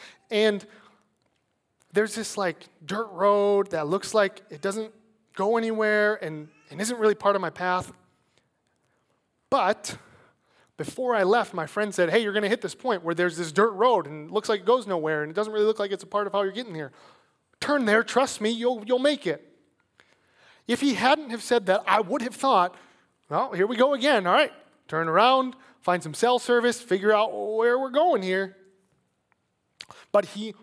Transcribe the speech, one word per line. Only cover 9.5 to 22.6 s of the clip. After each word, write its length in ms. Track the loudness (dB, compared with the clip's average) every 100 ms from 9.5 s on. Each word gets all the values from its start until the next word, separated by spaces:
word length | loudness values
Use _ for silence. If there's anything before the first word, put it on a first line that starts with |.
| 0 2 0 -6 -14 -16 -20 _ _ _ _ _ -12
before 400 | -10 -4 0 2
I 80 |
left, 300 | 4 2 0
my 120 | -4 -6
friend 300 | -4 -4 0
said, 140 | 2
"Hey, 100 | 2
you're 140 | 0
gonna 160 | 0 0
hit 100 | -2
this 160 | -4 -6
point 260 | -4 -2
where 120 | -2 0
there's 220 | -2 -2
this 160 | -2
dirt 180 | 2 2
road 360 | 2 2 2 -2
and 220 | -10 -8
it 40 |
looks 160 | -4 -2
like 100 | 0
it 60 | 2
goes 200 | 0 0
nowhere 380 | -4 -2 -2
and 80 | -2
it 40 | -4
doesn't 180 | -4
really 120 | 0 0
look 140 | 0
like 120 | -4
it's 120 | -6
a 40 | -6
part 200 | -4 -2
of 60 |
how 80 | -2
you're 100 | -4
getting 240 | -6 -10 -10
here. 160 | -10 -14 -20 _ _ _ _ _
Turn 240 | -2 0 2
there, 180 | 2
trust 380 | 2 0 0 -2
me, 80 | -4
you'll, 340 | -2 -2 -4 -2
you'll 140 | 0
make 260 | 0 0 -4
it." 320 | -6 -10 _ _ _ _ _ _ _ _ _ _ _ -6
If 140 | -2
he 140 | 0 2
hadn't 340 | 2 2 0
have 140 | -10
said 220 | -2 0 2
that, 140 | 0 2
I 140 | 2
would 220 | 2 -4
have 120 | -6 -2
thought, 400 | 2 4